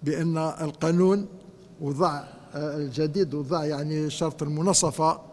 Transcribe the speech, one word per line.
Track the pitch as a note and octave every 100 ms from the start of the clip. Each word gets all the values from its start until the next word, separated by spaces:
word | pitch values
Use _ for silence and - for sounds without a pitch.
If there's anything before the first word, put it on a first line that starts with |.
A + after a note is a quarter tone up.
بأن | D3 D3+ E3 D#3+
القانون | D#3+ - D#3 D3 D#3+ F3 F#3 G3+ G3 - - - - -
وضع، | D3 C#3 F3+ C#3+ - - -
آه، | C#3+ D3+ D3
الجديد | D3 B2 D#3 D3+ F3+
وضع، | D3 C3+ E3 D3+
يعني، | C#3+ D3 D#3 D3+
شرط | D3 D#3+ -
المناصفة | D3+ D3+ F3 F#3 E3 C#3+ D#3 D#3 -